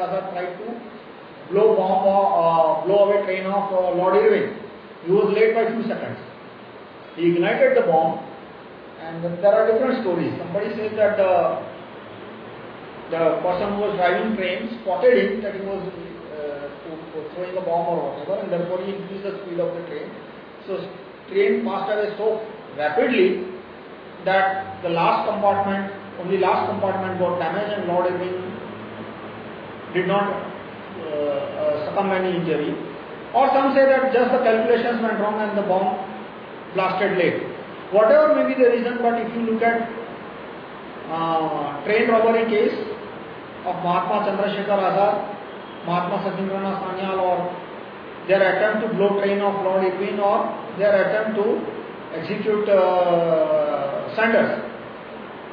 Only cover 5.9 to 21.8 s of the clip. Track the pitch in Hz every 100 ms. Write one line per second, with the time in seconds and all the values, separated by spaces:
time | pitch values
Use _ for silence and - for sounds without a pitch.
5.9 | 165 139 - - - - - - - -
6.9 | - - - 170 170 185 262 269 247 170
7.9 | 160 160 - - - - - - - -
8.9 | - 165 165 170 175 185 220 226 220 262
9.9 | - 190 170 139 - - 202 226 220 214
10.9 | 214 208 208 185 175 160 - - - -
11.9 | - - - - - - - - - -
12.9 | - - 165 160 165 180 180 202 202 202
13.9 | 175 175 196 220 196 180 185 - - 190
14.9 | 185 247 196 196 196 202 190 196 190 175
15.9 | 170 170 170 151 151 147 143 143 143 170
16.9 | 160 165 160 147 175 180 180 170 170 170
17.9 | 170 - - 147 196 190 175 175 185 196
18.9 | - - 190 196 165 175 170 165 170 -
19.9 | 147 - - - - - - - 180 -
20.9 | - - - - 190 202 233 233 196